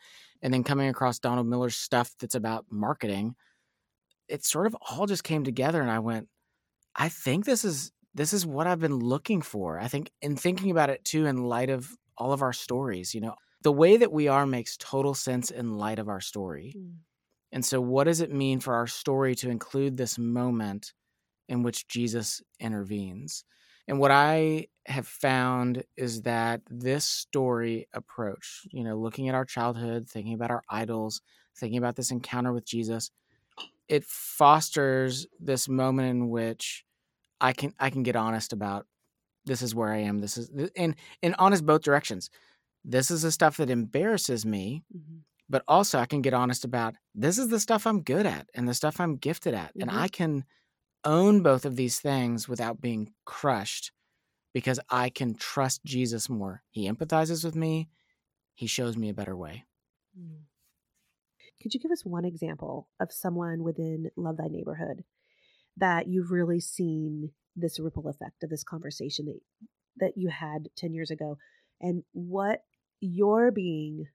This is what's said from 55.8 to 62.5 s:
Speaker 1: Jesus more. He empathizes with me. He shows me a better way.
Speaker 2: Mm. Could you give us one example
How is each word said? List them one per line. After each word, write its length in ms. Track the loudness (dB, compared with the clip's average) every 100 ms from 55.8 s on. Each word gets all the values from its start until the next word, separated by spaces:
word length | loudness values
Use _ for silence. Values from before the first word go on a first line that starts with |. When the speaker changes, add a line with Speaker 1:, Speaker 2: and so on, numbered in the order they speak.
Speaker 1:
Jesus 460 | -4 -2 0 -2 -4
more. 340 | -4 -6 -8 _
He 200 | -4 -4
empathizes 540 | -4 0 0 2 -2
with 120 | -4 -2
me. 340 | 0 -2 -4 _ _ _ _ _ _
He 140 | _ -4
shows 280 | -2 -2 -2
me 140 | -4
a 40 |
better 220 | -4 -8 -8
way. 300 | -10 -14 -20 _ _ _ _ -20
Speaker 2:
Mm. 260 | -18 -18 -20 _ _ _ _ _ _ _ _ _ _ _
Could 120 | -8
you 80 | -6
give 100 | -4
us 140 | -4 -4
one 180 | -4
example 640 | -4 -4 -8